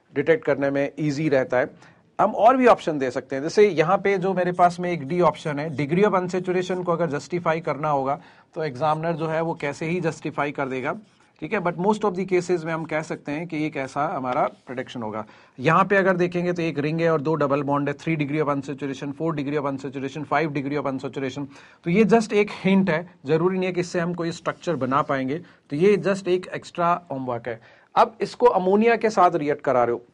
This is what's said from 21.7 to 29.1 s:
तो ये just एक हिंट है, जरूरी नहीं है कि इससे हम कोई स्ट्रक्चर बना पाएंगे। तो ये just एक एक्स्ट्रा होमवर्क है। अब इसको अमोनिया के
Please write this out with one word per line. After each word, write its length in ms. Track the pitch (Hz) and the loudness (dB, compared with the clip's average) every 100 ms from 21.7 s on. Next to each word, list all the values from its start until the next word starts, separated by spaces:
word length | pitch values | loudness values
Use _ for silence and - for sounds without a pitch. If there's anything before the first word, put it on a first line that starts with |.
| - | -10
तो 60 | 170 | 0
ये 140 | 185 | 2
just 280 | 220 226 220 | 6 4 4
एक 180 | 208 208 | 0 0
हिंट 360 | - 190 190 190 | 0 2 4 4
है, 160 | 156 175 - 135 | 0 -4 -12 -2
जरूरी 320 | 156 180 185 | 2 2 0
नहीं 80 | 185 | -2
है 60 | |
कि 80 | 180 | -2
इससे 200 | 175 185 | -4 -2
हम 140 | 170 | -2
कोई 180 | 175 170 | -4 -4
स्ट्रक्चर 440 | 160 - 143 - 151 | -4 -6 -6 -4 -2
बना 260 | 127 135 | 0 0
पाएंगे। 400 | 151 139 131 160 175 _ - | 0 -2 -2 -6 -10 _ -8
तो 60 | 147 | 2
ये 200 | 196 202 | 4 4
just 300 | 160 196 185 | 2 -2 0
एक 220 | 185 190 | -2 -2
एक्स्ट्रा 460 | 151 - - 170 175 - | -12 -10 -2 0 0 -2
होमवर्क 380 | 135 127 117 117 | -8 -4 -6 -6
है। 120 | 113 - - _ | -10 -12 -20 _
अब 220 | - 233 - | 2 2 2
इसको 260 | 202 - 240 | -6 4 4
अमोनिया 480 | 190 185 208 226 226 | 4 4 4 4 4
के 120 | 220 | 2